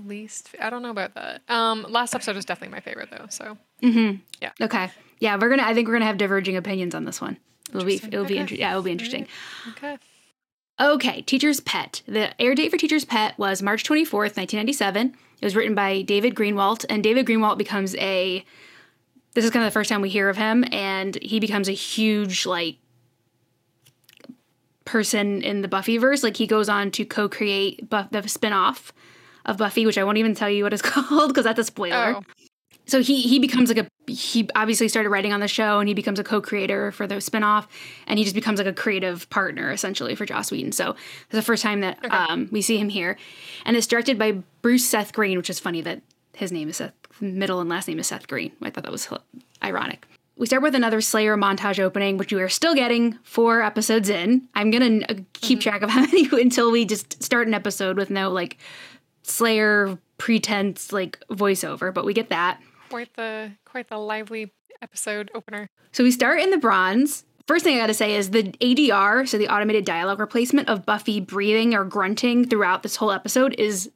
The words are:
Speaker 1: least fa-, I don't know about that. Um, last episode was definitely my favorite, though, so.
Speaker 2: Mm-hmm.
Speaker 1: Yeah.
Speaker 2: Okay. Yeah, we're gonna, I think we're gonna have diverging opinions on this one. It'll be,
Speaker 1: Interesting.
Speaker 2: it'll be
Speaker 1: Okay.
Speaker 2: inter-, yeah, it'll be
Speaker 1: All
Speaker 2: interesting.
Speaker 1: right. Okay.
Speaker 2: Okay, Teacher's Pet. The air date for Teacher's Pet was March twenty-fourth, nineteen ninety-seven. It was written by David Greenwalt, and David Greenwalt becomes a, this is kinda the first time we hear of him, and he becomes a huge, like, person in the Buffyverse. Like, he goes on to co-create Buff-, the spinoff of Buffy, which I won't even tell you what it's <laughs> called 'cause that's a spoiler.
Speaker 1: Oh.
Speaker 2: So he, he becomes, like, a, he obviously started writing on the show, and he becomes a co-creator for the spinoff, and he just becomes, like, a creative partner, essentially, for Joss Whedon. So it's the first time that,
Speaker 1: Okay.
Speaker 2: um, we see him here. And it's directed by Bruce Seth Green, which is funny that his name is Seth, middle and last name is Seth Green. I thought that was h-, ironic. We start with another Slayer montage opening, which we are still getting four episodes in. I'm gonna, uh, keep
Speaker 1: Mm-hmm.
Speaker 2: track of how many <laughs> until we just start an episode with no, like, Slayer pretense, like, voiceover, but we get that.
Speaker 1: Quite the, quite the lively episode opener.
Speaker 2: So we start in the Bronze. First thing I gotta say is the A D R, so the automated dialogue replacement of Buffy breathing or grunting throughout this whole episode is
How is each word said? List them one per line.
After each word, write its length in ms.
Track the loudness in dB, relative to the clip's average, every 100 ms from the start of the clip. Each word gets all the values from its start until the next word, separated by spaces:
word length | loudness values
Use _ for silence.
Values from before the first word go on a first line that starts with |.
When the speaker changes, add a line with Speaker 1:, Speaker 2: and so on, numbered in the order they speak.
| -12
Speaker 1:
least 420 | -12 -14 -16 -16
fa-, 160 | -8
I 60 | -8
don't 100 | -6
know 80 | -8
about 220 | -8 -8
that. 280 | -8 -12 -12 -4
Um, 340 | 0 2 0 -2
last 240 | -2 -2
episode 200 | -4 -4
was 120 | -6 -6
definitely 280 | -8 -10
my 60 | -14
favorite, 300 | -12 -12 -14
though, 160 | -16 -16
so. 300 | -14 -14 -18 _ 0
Speaker 2:
Mm-hmm. 340 | 2 4 4 0 -8 -14
Speaker 1:
Yeah. 120 | -12 -6
Speaker 2:
Okay. 320 | -4 -2 -6 -10 _ -4
Yeah, 160 | -2 2
we're 120 | 2
gonna, 140 | 2
I 100 | 2
think 120 | 2 2
we're 60 | 0
gonna 100 | 0
have 100 | 0
diverging 400 | 0 0 -2 -4
opinions 380 | -4 -4 -4
on 100 | -6
this 160 | -8 -8
one. 160 | -10 -12 _ _ -12
It'll 160 | -6
be, 80 | -2 -2
Speaker 1:
Interesting. 160 | -4
Speaker 2:
it'll 100 | -6
be 100 | -4
Speaker 1:
Okay. 60 | -4
Speaker 2:
inter-, 140 | -4 -4
yeah, 140 | -4
it'll 120 | -2
be 60 | -4
Speaker 1:
All 20 |
Speaker 2:
interesting. 340 | -6 -6 -8 -10 -14 -18 -16 -18
Speaker 1:
right. 100 | -14
Okay. 220 | -12 -12 _ _ _ _ _ _ _ 0
Speaker 2:
Okay, 400 | 2 4 0 -4
Teacher's 380 | -2 2 2 2
Pet. 400 | -2 -6 -6 -12 -6
The 320 | -4 -2 0
air 120 | 2
date 160 | 2 2
for 80 | 0
Teacher's 260 | 2 0
Pet 340 | 0 0 0 0
was 220 | -2 -2
March 220 | -2 -2
twenty-fourth, 520 | 0 2 2 0 -2 -4
nineteen 200 | -4 -2
ninety-seven. 560 | -2 0 0 0 -2 -4 _ -6
It 20 |
was 100 | -2
written 200 | 0 0
by 260 | 2 0 0
David 320 | 0 2 2
Greenwalt, 520 | 0 0 2 2 0 -2
and 160 | 0
David 220 | 2 4 4
Greenwalt 320 | 2 2 2
becomes 360 | -2 -2 -4 -4
a, 480 | -2 0 -2 -4 -8 -20 -20 -20 _ _ _ _ _
this 100 | 0
is 60 | 0
kinda 140 | 2 0
the 40 |
first 180 | 0 -2
time 100 | -2
we 80 | 0
hear 200 | 0 0
of 80 | 0
him, 260 | 2 2 2
and 440 | 0 0 -2 -2 -6
he 160 | -4 -2
becomes 300 | 0 -2 -2
a 40 |
huge, 760 | -4 -6 0 2 2 0 -4 -2
like, 320 | -2 -4 -8 _ _ _ _ _ _ _ _ _ _ _ _ _ _ -20 -20 _ _ _ _
person 580 | -4 -2 0 0 -2 -2
in 200 | -4 -4
the 60 | -4
Buffyverse. 540 | -4 -2 2 2 2
Like, 140 | 0 -2
he 100 | 0
goes 220 | 2 2
on 220 | 0 -2
to 120 | -4
co-create 840 | -6 -2 -2 -2 -2 0 -2 -4 -4
Buff-, 220 | -4 -2
the 120 | -6
spinoff 680 | -6 -4 0 2 0 -2 -10 -20 -20 -20 -20 -14
of 140 | -6 -2
Buffy, 280 | -2 2 2
which 120 | 2
I 60 |
won't 140 | 2 2
even 160 | 0
tell 160 | 0 0
you 140 | 0
what 80 | 0
it's 100 | -2
<laughs> 0 |
called 520 | -2 -2 2 2 4
'cause 100 | 4
that's 140 | 2 0
a 60 |
spoiler. 520 | -2 -4 -2 0 0 -2
Speaker 1:
Oh. 40 | -8 -20 _ _ _ _ 0
Speaker 2:
So 140 | 2
he, 200 | 4 2
he 180 | 4 4
becomes, 280 | 4 4 4
like, 100 | 4 -2 _ -12
a, 60 |
he 360 | -8 -2 0 0
obviously 320 | 0 2 2 2
started 220 | 2 0
writing 220 | 0 0
on 80 | -2
the 80 | -2
show, 320 | 0 2 2
and 80 | 2
he 60 |
becomes 260 | 0 -2 -4
a 40 |
co-creator 680 | -2 -2 -2 -4 -2 -2 -4
for 160 | -6 -6
the 80 | -6
spinoff, 500 | -4 0 2 2 0 -14 -20 -14 -4
and 100 | 0
he 80 |
just 120 | 0 0
becomes, 220 | -2 0
like, 80 | -2
a 40 |
creative 560 | -2 -2 -2 -2 -6 -4
partner, 440 | -2 -2 -2 -6
essentially, 420 | -4 -4 -4 -6
for 100 | -6
Joss 280 | -4 -4 -4
Whedon. 180 | -6 -4
So 200 | -4 -4
it's 420 | -4 -10 -20 -6
the 100 | -4
first 220 | 0 0
time 160 | 0 -2
that, 180 | -2 -4
Speaker 1:
Okay. 100 | -2 0
Speaker 2:
um, 320 | 0 -2 -4
we 100 | -2
see 160 | 0 0
him 100 | 0
here. 280 | -2 -4 -6 -12 -20 -18 -10
And 120 | 0 0
it's 120 | 2
directed 320 | 2 2 2
by 180 | 2 0 -6 _
Bruce 220 | 4 4 4
Seth 240 | 0 -2
Green, 240 | -2 0 0
which 140 | -4
is 80 | -6
funny 220 | -6 -6
that 200 | -6 -8 -12 _ _
his 180 | -8 -6
name 160 | -6 -6
is 80 | -8
Seth, 160 | -10 -14 _ -10
middle 400 | -6 -2 -2 -2
and 80 | -2
last 200 | -4 -4
name 100 | -6
is 80 | -6
Seth 220 | -8 -8
Green. 240 | -6 -6 -8
I 80 | -10
thought 140 | -10
that 80 | -10
was 160 | -10 -8
h-, 80 | -10 _ -20 _ -8
ironic. 420 | -4 -4 -6 -8 -16 _ _ -6
We 100 | 0
start 160 | 2
with 140 | 2 2
another 240 | 2 2
Slayer 360 | 0 2 2 4
montage 440 | 2 0 0 0
opening, 380 | 0 0 0 0
which 140 | -2
we 80 | -2
are 80 | 0
still 260 | 0 2 2
getting 420 | 2 4 2 0
four 380 | -6 2 4 4
episodes 460 | 2 0 2 2 2
in. 360 | 0 4 2 2
I'm 160 | 0 2
gonna, 300 | 4 6 4 2
uh, 60 | -6 -8
keep 260 | -6 0 2
Speaker 1:
Mm-hmm. 100 | 2
Speaker 2:
track 120 | 0
of 80 | 2
how 120 | 4
many 260 | 6 6 6
<laughs> 120 | 6
until 300 | 4 6 4
we 140 | 4
just 360 | 2 -2 -6 -8
start 280 | 0 2 2
an 60 |
episode 420 | 0 -2 -2 -2 0
with 140 | 0
no, 200 | 0 0
like, 280 | -2 -4 -8 -20 -20 -20 -20 _ _
Slayer 760 | -6 0 2 4 4 4 2 -2 _ -8
pretense, 720 | 0 2 2 -2 -2 -4 -6
like, 260 | -6 -6 -8 -10
voiceover, 640 | 0 0 0 -2 -6 -4
but 120 | -2
we 100 | 0
get 140 | 0 0
that. 320 | -2 -2 -4 -10 _ -14
Speaker 1:
Quite 240 | -14 -12
the, 360 | -10 -8 -8 -12 -16
quite 240 | _ -14 -10
the 100 | -8
lively 540 | -6 -6 -6 -10 -10 _ _ -20
episode 480 | -16 -10 -6 -6 -6
opener. 340 | -12 -12 -12 -12 _ _
Speaker 2:
So 140 | 2
we 80 | 4
start 280 | 6 4 4
in 100 | 4
the 60 | 4
Bronze. 680 | 4 4 4 4 2 0 -12 _ 0
First 160 | 2
thing 100 | 4
I 40 | 2
gotta 140 | 2
say 200 | 2 2
is 160 | 0 2
the 240 | 2 2 0
A 140 | 4
D 180 | 6 6
R, 340 | 6 4 4 2
so 120 | 0
the 100 | 2
automated 320 | 2 2 2
dialogue 360 | 2 0 0 -2
replacement 480 | -2 0 2 2 2
of 180 | -2 0
Buffy 320 | -2 0 -4
breathing 560 | -2 -2 2 4 4
or 100 | 2
grunting 600 | 0 -2 0 0 2 2 4
throughout 360 | 2 2 0
this 100 | -2
whole 160 | -2 0
episode 460 | 0 0 2 2 2
is 320 | 0 -2 -8